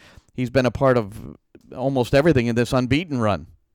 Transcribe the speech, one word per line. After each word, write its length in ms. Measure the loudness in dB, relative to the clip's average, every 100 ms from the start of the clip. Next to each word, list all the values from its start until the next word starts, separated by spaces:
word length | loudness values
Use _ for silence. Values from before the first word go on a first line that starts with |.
| -16 -20 _
he's 160 | -8 -2
been 160 | 0 0
a 60 |
part 260 | 2 2 2
of 400 | 0 -8 -16 -20 _ -20 _
almost 400 | -8 -4 -2 2
everything 340 | 4 4 4 2
in 80 | 0
this 180 | 0
unbeaten 480 | 0 0 -2 -2 -2
run. 260 | 0 -2 -6 -20 _